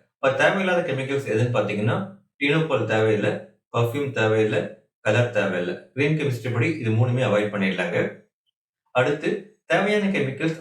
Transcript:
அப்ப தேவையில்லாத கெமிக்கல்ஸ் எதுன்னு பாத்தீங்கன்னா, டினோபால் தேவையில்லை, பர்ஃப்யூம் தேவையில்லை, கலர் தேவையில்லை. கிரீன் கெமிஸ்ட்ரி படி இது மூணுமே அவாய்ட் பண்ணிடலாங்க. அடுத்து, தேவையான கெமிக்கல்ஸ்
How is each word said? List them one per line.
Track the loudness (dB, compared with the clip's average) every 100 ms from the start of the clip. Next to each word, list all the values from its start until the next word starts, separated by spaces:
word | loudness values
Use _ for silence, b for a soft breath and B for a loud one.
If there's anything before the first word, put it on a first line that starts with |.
| _ _
அப்ப | 0
தேவையில்லாத | 4 2 2 2 0 0
கெமிக்கல்ஸ் | -4 -2 -4 0
எதுன்னு | 0 2 0
பாத்தீங்கன்னா, | 0 -2 0 -2 -4 -12 _ _
டினோபால் | 0 2 2 0
தேவையில்லை, | 0 2 2 2 0 -4 -10 _ _ -2
பர்ஃப்யூம் | 0 -2 -4
தேவையில்லை, | 0 0 2 2 0 -4 -10 _ _
கலர் | 0 2 2
தேவையில்லை. | 0 -2 -2 -4 -6 -10
கிரீன் | -2 0 0
கெமிஸ்ட்ரி | 0 -2 -4
படி | -2 -2 -2
இது | 0
மூணுமே | 2 2 2 2
அவாய்ட் | 2 0
பண்ணிடலாங்க. | -2 -2 -2 -2 -2 -4 -6 _ _ _ _ _ _ _
அடுத்து, | 0 0 0 -2 -4 -8 _ _
தேவையான | 0 2 2 0 0
கெமிக்கல்ஸ் | -2 -2 -4 -4